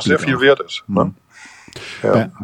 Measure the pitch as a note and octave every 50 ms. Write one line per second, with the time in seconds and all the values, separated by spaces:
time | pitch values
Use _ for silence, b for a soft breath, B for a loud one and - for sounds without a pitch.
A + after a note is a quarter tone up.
0 | - - D3 D#3 - D3+ C3+ B2 C3 C#3 C#3 - - - - - - - G2 G2+
1 | A2+ - - - _ B B B B B B B B B B B B B B B
2 | B G#2+ G2+ G#2+ - - - -